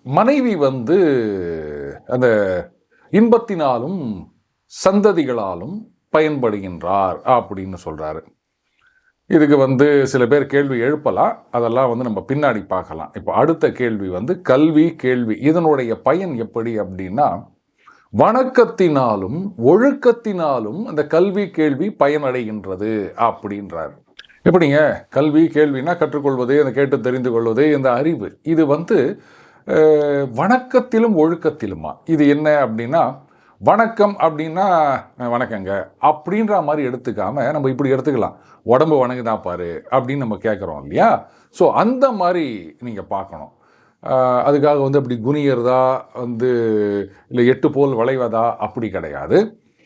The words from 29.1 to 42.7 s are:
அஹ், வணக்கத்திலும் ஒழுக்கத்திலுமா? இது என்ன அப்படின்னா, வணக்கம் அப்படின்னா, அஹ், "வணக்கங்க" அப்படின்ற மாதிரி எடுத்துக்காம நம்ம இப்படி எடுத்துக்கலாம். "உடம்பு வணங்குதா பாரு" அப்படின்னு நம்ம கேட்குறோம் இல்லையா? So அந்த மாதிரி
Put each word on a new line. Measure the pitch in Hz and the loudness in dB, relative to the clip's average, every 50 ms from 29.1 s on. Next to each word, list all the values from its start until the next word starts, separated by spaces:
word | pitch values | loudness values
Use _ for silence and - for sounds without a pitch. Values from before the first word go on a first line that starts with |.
| 208 - - _ - - - _ _ _ _ | -4 -8 -14 _ -20 -20 -20 _ _ _ _
அஹ், | - - 160 156 156 151 151 147 147 143 143 139 131 110 | -2 2 4 4 6 4 4 2 0 0 -2 -2 -4 -2
வணக்கத்திலும் | 123 165 196 254 254 247 - - 247 247 - - 220 233 233 208 | -2 2 2 2 0 0 0 0 0 0 2 0 2 2 2 4
ஒழுக்கத்திலுமா? | 156 151 165 170 165 - 156 147 - - 98 90 78 78 76 - - _ | 4 2 2 2 -2 -4 -4 -4 -4 -8 -8 -8 -10 -10 -12 -12 -12 _
இது | - 165 147 147 143 | -2 2 4 4 4
என்ன | 147 147 151 151 151 147 135 | 4 4 2 2 2 2 2
அப்படின்னா, | 117 110 110 117 120 151 170 139 123 139 - - _ _ _ _ _ _ _ | 0 -2 -6 -4 -2 0 0 0 0 -4 -8 -16 _ _ _ _ _ _ _
வணக்கம் | 98 131 185 214 226 220 226 - 202 208 196 - | 2 2 4 4 2 0 2 2 0 2 2 0
அப்படின்னா, | 147 165 156 147 160 160 156 180 196 196 180 165 151 143 131 110 - - _ - | 0 0 0 -2 -6 -6 -4 -2 0 2 2 2 2 0 0 -4 -6 -12 _ -8
அஹ், | 123 120 | -4 -2
"வணக்கங்க" | 120 123 127 110 113 101 95 92 98 101 - - _ _ | -2 -2 -2 -4 -6 -6 -6 -4 -4 -4 -6 -8 _ _
அப்படின்ற | - 147 151 151 - 170 190 214 226 208 208 185 156 | 0 0 0 0 -4 -4 -2 -2 0 0 0 0 0
மாதிரி | 147 156 151 139 123 | 0 -2 -2 -2 -4
எடுத்துக்காம | 127 123 - 127 107 104 95 95 135 143 120 131 | -6 -6 -8 -8 -6 -4 -6 -4 -4 -2 -2 -2
நம்ம | 156 147 135 135 | -2 -2 -2 -2
இப்படி | 127 120 143 131 | 0 0 0 0
எடுத்துக்கலாம். | 135 131 127 151 139 117 98 90 - - _ _ - _ | 0 0 0 0 0 0 -2 -2 -6 -12 _ _ -20 _
"உடம்பு | _ - 120 135 156 165 151 135 127 | _ 2 2 4 4 4 2 2 2
வணங்குதா | 120 127 127 117 113 110 - | 0 -2 -4 -4 -4 -4 -4
பாரு" | - 90 87 87 87 85 82 76 - - | -4 -8 -8 -6 -6 -8 -8 -10 -6 -2
அப்படின்னு | 123 135 123 120 139 | -2 -2 0 -2 -4
நம்ம | 143 131 113 104 | -4 -4 -4 -6
கேட்குறோம் | 95 - 113 107 92 98 85 76 71 | -4 -4 -4 -4 -4 -6 -8 -8 -10
இல்லையா? | 69 71 87 135 202 226 156 - - - _ _ _ _ | -10 -4 0 2 2 2 2 0 -4 -10 _ _ _ _
So | _ - 180 147 | _ 2 2 4
அந்த | - 127 185 226 262 254 277 269 | 4 4 2 2 2 2 2 0
மாதிரி | 233 208 180 175 180 175 156 127 113 95 82 80 | 2 0 -2 0 0 -2 -4 -4 -6 -10 -14 -16